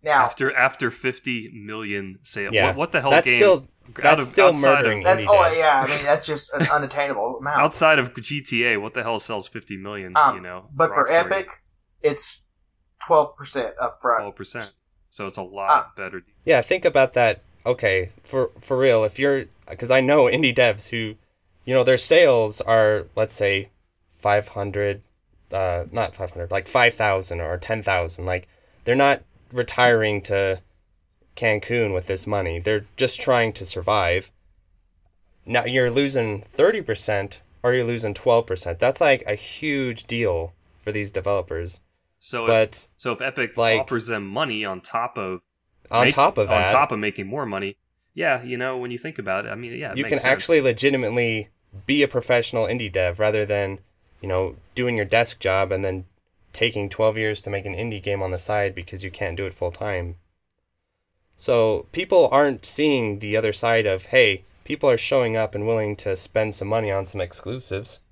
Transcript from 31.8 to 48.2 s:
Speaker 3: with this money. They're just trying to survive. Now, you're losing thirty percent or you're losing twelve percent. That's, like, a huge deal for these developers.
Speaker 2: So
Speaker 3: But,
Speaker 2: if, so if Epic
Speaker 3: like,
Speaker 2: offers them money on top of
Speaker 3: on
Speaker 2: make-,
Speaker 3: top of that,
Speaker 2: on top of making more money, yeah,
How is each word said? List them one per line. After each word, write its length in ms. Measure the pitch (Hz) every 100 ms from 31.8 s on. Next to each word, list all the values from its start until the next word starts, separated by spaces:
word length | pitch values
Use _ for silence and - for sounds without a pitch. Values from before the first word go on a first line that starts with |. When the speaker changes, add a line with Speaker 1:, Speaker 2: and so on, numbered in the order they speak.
| 107
Speaker 3:
with 140 | 92 -
this 180 | 95 101
money. 320 | 101 90 82
They're 260 | 98 107 104 -
just 240 | 131 -
trying 320 | - 123 113
to 100 | -
survive. 680 | 92 92 90 104 87 90 - _ _ _ _ _ _ _ _ _ _ _ -
Now, 180 | 120
you're 260 | 117 127 123
losing 520 | 123 139 135 113 101
thirty 400 | - - 170 220
percent 580 | 156 107 - 104 101 - _ _
or 100 | 123
you're 120 | 127
losing 280 | 117 117 110
twelve 340 | 101 127 117 113
percent. 340 | 92 87 85
That's, 200 | 123 135
like, 220 | 156 131 -
a 80 |
huge 720 | 104 - - 151 139 127 113 -
deal 460 | 117 110 85 85 _ _ _
for 100 | -
these 180 | 107 101
developers. 720 | 98 98 101 90 82 85 - _ _ _ _
Speaker 2:
So 280 | - 123 113
Speaker 3:
But, 240 | 113 110
Speaker 2:
if, 180 | - - _
so 160 | 127
if 80 | 117
Epic 360 | 131 131 117 -
Speaker 3:
like, 260 | 113 110
Speaker 2:
offers 260 | - 120 110
them 180 | 110 98
money 380 | 107 123 107
on 160 | 104 92
top 360 | - 117 120 -
of 260 | 95 92 _ _ _ _ _
Speaker 3:
on 140 | 117 123
Speaker 2:
make-, 80 |
Speaker 3:
top 240 | - 143 -
of 100 | -
that, 220 | 90 92
Speaker 2:
on 20 |
top 180 | 120 143
of 80 | 110
making 300 | 104 101 98
more 180 | 135 123
money, 300 | 98 98 - _ _ _
yeah, 280 | -